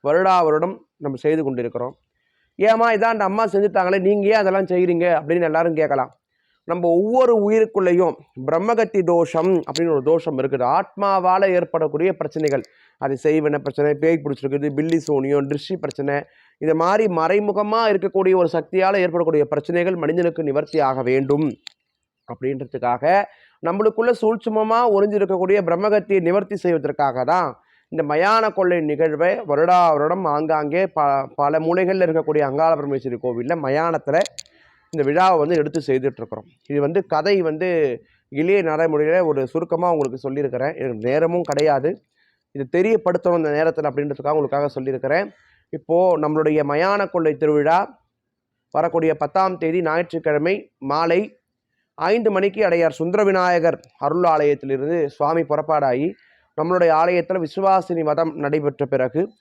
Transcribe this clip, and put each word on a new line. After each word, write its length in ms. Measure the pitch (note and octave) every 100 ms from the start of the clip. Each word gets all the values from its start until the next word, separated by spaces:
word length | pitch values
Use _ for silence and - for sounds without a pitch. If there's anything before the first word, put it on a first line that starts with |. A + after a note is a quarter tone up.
| C#3
வருடா 360 | D#3+ F#3+ F#3
வருடம் 420 | D#3+ D3+ F3 F#3+ _ _
நம்ம 200 | C#3+ C3
செய்து 260 | D3+ D#3+
கொண்டிருக்கிறோம். 520 | C#3 B2 A#2+ A#2+ B2 - _ _ _ _ _ -
"ஏம்மா, 360 | G3+ A3+ A#3
இதான் 120 | A3
அந்த 200 | A3+ A3
அம்மா 220 | G3 G3+ A3
செஞ்சுட்டாங்களே, 540 | G3+ G3+ G3 F3+ F#3+
நீங்க 280 | F#3 G#3 G3+
ஏன் 60 |
அதெல்லாம் 320 | A3 F#3+ F#3+ F#3
செய்றீங்க?" 600 | F3+ F3+ E3+ F3 D#3+ D3
அப்படின்னு 160 | F3
எல்லாரும் 320 | E3 D#3+ E3+
கேட்கலாம். 460 | D#3+ D3+ C#3 B2+ - _ _ _ _
நம்ம 240 | - F3 E3+
ஒவ்வொரு 640 | E3+ G#3 B3+ B3 A#3 G3+
உயிருக்குள்ளேயும் 640 | A3 A3 G#3 F#3 F3 F3 - - - C3
பிரம்மகத்தி 580 | E3 G#3 A#3 A3 G3+
தோஷம் 580 | F3 E3+ E3 E3 F3 F3+
அப்படின்னு 300 | - C#3 E3+
ஒரு 100 | D3
தோஷம் 340 | C3 E3 D#3+ C3
இருக்குது. 440 | C3+ C3 B2 D#3+
ஆத்மாவால 680 | G3 - G3+ F#3+ F3+ F#3 G3
ஏற்படக்கூடிய 640 | F3+ E3+ E3 D#3 D3 F3+
பிரச்சனைகள், 480 | F#3 - D#3+ D3+ C#3 - _ _ _
அது 200 | C3+ C3+
செய்வன 340 | D#3 D#3 D3+ D3
பிரச்சனை, 360 | C3+ C3 D3
பேய் 280 | C#3+ D#3+ E3
பிடிச்சிருக்குது, 500 | D3 C#3 C#3 C#3+ D3
பில்லி 240 | C#3 D#3+ E3
சூனியம், 500 | D3+ C#3+ C3+ C#3+ C#3
திருஷ்டி 300 | D3 - F#3
பிரச்சனை, 460 | C#3 - C#3+ C#3+ C#3+ _ _ _
இது 180 | D#3 D#3+
மாதிரி 400 | E3+ G#3 A3 E3+
மறைமுகமா 720 | D#3+ G3+ G#3 G3 G#3 A3 A3+
இருக்கக்கூடிய 480 | G3 G3 F#3+ F#3 F#3
ஒரு 140 | E3+
சக்தியால 460 | E3+ D#3 F#3 F#3 G3
ஏற்படக்கூடிய 480 | F3+ E3+ D#3+ D3+ D3
பிரச்சனைகள் 500 | D3 D3 F3 F3 F#3
மனிதனுக்கு 480 | D3+ E3+ E3+ E3
நிவர்த்தி 360 | D3+ C#3 D3+ D#3
ஆக 220 | C#3 C3
வேண்டும் 540 | B2 C3 C3+ D3 D3+ - - - _ _ _ _ -
அப்படின்றதுக்காக, 920 | A#2 C3 C#3 C3 B2+ A#2+ B2 C#3+ F#3+ G3+ _ _ _ E3
நம்மளுக்குள்ள 480 | G3 A3 A3 A#3 A#3
சூட்சுமமா 580 | G#3+ A3 - G#3+ A3 A3+ A#3+
ஒளிஞ்சிருக்கக்கூடிய 680 | G3 G#3 G#3 F#3+ F#3 F#3 G3+
பிரம்மகத்தியை 600 | E3+ E3+ G#3 G#3 G3+ G3
நிவர்த்தி 340 | E3 F#3+ G3 G3+
செய்வதற்காக 680 | F3+ E3 C#3+ C#3 C#3 B2+
தான் 360 | B2+ F3 D#3+ A#2+ _ _ _
இந்த 260 | D#3+ C#3+
மயான 400 | D3+ F#3+ A3 A3
கொள்ளை 260 | G3 F#3 F3
நிகழ்வை 600 | D3+ D3 D#3+ D3+ E3+ G#3
வருடா 520 | G3+ C#3+ E3+ F3+ F3
வருடம் 340 | D3+ D3+ F#3 E3+
ஆங்காங்கே 640 | D3 D#3+ D#3 D3 E3 F#3
ப-, 420 | - D3 C#3 C3 -
பல 240 | C#3+ D#3+
மூலைகள்ல 480 | D#3+ F3 F#3 F#3+ F3+
இருக்கக்கூடிய 340 | D#3+ D3+ D3+
அங்காள 340 | C#3 C#3 D#3+ D#3
பரமேஸ்வரி 420 | C#3+ C3+ C3 A#2+
கோவில்ல 320 | B2+ A#2 A#2+ E3+
மயானத்துல 560 | C#3 C#3+ E3 D#3+ C#3+ D3+ G#3 - - _ _ _ _
இந்த 180 | D3 C#3
விழாவை 300 | D3+ F#3 F3
வந்து 160 | D3 E3+
எடுத்து 260 | D3 D#3+ C#3+
செய்துட்டு 240 | C3 C3 B2+
இருக்கிறோம். 280 | A2 A2 - _ -
இது 140 | C#3+
வந்து 240 | C#3+ F3 F#3
கதை 360 | D#3 D#3+ G3
வந்து 600 | E3 D#3 F#3 E3+ C#3+ A#2 - _ _
இளைய 340 | C#3 E3 G3+
நடைமுறையில 600 | E3 D3+ E3 D3+ D3+ F3+ E3+
ஒரு 220 | C#3+ C3
சுருக்கமா 440 | E3 E3 E3 F3
உங்களுக்கு 260 | D#3+ C3+ B2+
சொல்லியிருக்கிறேன். 580 | C#3 C3+ C#3 B2 C#3 -
எனக்கு 340 | C3 A2+ A#2
நேரமும் 320 | C#3+ E3 F3
கிடையாது, 600 | E3 C#3 D#3 C#3 C#3+ G3+ _ _ _ _ _
இது 160 | C#3 C3+ F3
தெரியப்படுத்தணும் 600 | G3+ A3 F3+ F3 F3+ F3
இந்த 120 | D#3
நேரத்துல 360 | D3 D#3+ E3 D3
அப்படின்றதுக்காக 440 | C3+ D3 C#3 B2
உங்களுக்காக 380 | D#3 C#3 C#3+ D3
சொல்லியிருக்கிறேன். 640 | C#3 C3 B2+ C3+ D#3+ G3+ - _ _ _
இப்போ 480 | D#3+ - E3+ F#3 D#3+
நம்மளுடைய 460 | D3+ D#3 D#3 D3+ C#3+
மயான 400 | D3 F#3 G3+ G3
கொள்ளை 260 | F3+ D#3+ C#3
திருவிழா 640 | D3+ D3+ D3 E3+ A3 - _ _ _ _ _ _ _
வரக்கூடிய 440 | D3 E3 E3 D#3+ D3
பத்தாம் 420 | D3 F#3+ F#3+ F3+
தேதி 240 | D#3+ F3
ஞாயிற்றுக்கிழமை 920 | E3 D#3+ E3+ E3 D#3+ D3 D#3+ G3+ - _
மாலை 640 | C3+ D3 E3 F3 G#3+ - _ _ _ _ _
ஐந்து 380 | - E3 A3+ A3
மணிக்கு 340 | F#3+ G3+ G3 G3+
அடையார் 260 | E3+ E3
சுந்தர 320 | C#3+ E3 G3
விநாயகர் 560 | G3+ F#3+ F3+ F3 E3 C#3+ - _
அருள் 260 | C#3+ E3+
ஆலயத்திலிருந்து 840 | F3 D#3 D3 C#3+ C3+ C3+ C#3+ E3+ D3
சுவாமி 360 | - D3 E3
புறப்பாடாகி, 720 | D3 D3+ D3+ D3+ C#3 B2+ D#3+ - _ _ _ -
நம்மளுடைய 280 | D#3+ F#3 E3+
ஆலயத்துல 560 | D#3 E3+ F3+ E3 F#3 D#3
விசுவாசினி 560 | - G3 F#3+ F3+ E3+
வதம் 340 | D#3 D3 E3 D3
நடைபெற்ற 500 | C#3+ D#3 C#3+ C3+ C3+
பிறகு, 440 | C3+ B2+ D3 G#3 -